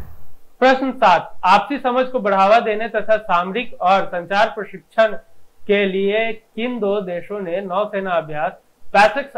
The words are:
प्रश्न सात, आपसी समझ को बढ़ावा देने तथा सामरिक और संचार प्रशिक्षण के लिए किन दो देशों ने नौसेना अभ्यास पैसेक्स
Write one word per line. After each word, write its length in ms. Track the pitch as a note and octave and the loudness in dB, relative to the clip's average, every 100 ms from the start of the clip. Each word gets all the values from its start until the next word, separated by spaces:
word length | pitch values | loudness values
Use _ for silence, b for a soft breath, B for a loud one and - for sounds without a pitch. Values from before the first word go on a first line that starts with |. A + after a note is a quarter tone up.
| - - - - - - | -12 -8 -8 -8 -12 0
प्रश्न 320 | B3+ C4 C4+ | 2 2 0
सात, 400 | B3 G#3 E3+ - - F3+ | 2 4 4 0 -2 2
आपसी 320 | G3+ - C#4+ | 4 2 -4
समझ 260 | C4 B3 B3+ | -2 -2 -2
को 140 | B3+ | -2
बढ़ावा 380 | G3 G3 G3 A#3 | 0 2 6 4
देने 280 | A3 G#3 A3+ | 4 -4 -4
तथा 260 | A3 G#3 G#3+ | -4 0 0
सामरिक 560 | G#3+ F3 F3+ A#3+ B3 - | 2 0 0 -4 -6 -2
और 220 | F3+ F#3+ F#3+ | 2 2 2
संचार 420 | F3+ F3 G3 A3 | -6 -2 0 0
प्रशिक्षण 600 | G#3+ F#3+ F3+ - - A3 G3 - - - _ - | -2 -12 -14 -6 2 2 0 -10 -18 -20 _ 0
के 180 | G3+ G3 | 2 2
लिए 460 | F#3+ G3 G#3+ A3+ | 0 0 0 -2
किन 460 | A3 _ - A#3+ A#3+ | -6 _ -8 -6 -2
दो 200 | G3+ G#3 | -2 -2
देशों 380 | F#3 F3 E3+ G3+ | -4 -8 -8 -8
ने 200 | F3+ F3 | -6 -6
नौसेना 500 | G3 F3+ G#3+ G3+ F#3+ | -4 -4 -2 -4 -2
अभ्यास 400 | E3+ D3+ D3+ E3+ - _ _ | -4 -4 -6 -6 -6 _ _
पैसेक्स 520 | - G3 G#3+ C#4 C#4 | 0 4 4 4 -6